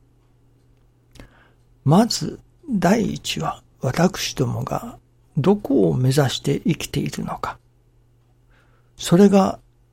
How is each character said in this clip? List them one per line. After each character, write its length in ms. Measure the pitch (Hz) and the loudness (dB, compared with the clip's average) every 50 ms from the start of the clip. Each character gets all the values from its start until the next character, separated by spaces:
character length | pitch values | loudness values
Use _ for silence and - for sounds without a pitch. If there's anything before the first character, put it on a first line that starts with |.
| _ _ _ _ _ _ _ _ _ _ _ _ _ _ _ _ _ _ _ _ _ _ _ - - - _ _ _ _ _ _ _ _ _ _ _ | _ _ _ _ _ _ _ _ _ _ _ _ _ _ _ _ _ _ _ _ _ _ _ -20 -20 -20 _ _ _ _ _ _ _ _ _ _ _
ま 220 | 131 156 196 240 | 2 4 4 4
ず、 340 | 226 - - - - - - - _ _ _ - 320 | 2 -2 -6 -8 -8 -10 -14 -20 _ _ _ -10 -6
第 440 | 240 190 170 170 208 240 - - | -4 -2 0 2 0 0 0 -4
一 280 | - 147 - - - 160 | -6 -8 -8 -8 -8 -6
は、 220 | 151 - - - _ _ _ _ | -6 -8 -8 -10 _ _ _ _
私 540 | - 127 - - 165 185 - - - - - | -6 -4 0 2 0 0 0 -2 -8 -8 -4
ど 120 | - 131 | -4 -4
も 180 | 120 120 110 127 | -4 -4 -6 -6
が 340 | - 143 - - 233 - - _ _ _ _ _ _ _ | -6 -6 -8 -8 -10 -16 -20 _ _ _ _ _ _ _
ど 200 | 156 131 165 208 | 0 2 2 2
こ 320 | 208 - - 269 226 190 165 | 0 0 0 2 2 2 2
を 60 | 151 | 2
目 160 | 127 127 131 | 2 0 2
指 200 | 131 151 139 123 | 2 2 0 0
し 120 | - - | -2 -4
て 180 | - 143 139 - | -2 -2 -4 -2
生 140 | - 208 151 | 0 -2 -2
き 100 | - - - | -2 -4 -6
て 120 | - 143 | -6 -4
い 80 | - 147 | -4 -4
る 140 | - - 110 | -6 -8 -8
の 140 | - - - | -10 -8 -10
か。 200 | - - - - _ _ _ _ _ _ _ _ _ _ _ _ _ _ _ _ _ _ _ _ _ _ _ _ _ _ _ | -10 -12 -12 -14 _ _ _ _ _ _ _ _ _ _ _ _ _ _ _ _ _ _ _ _ _ _ _ _ _ _ _
そ 200 | - - - 170 | -12 -2 2 6
れ 120 | 175 202 196 | 6 8 8
が 300 | 196 196 190 - - - _ _ _ _ _ _ | 6 4 4 2 -2 -6 _ _ _ _ _ _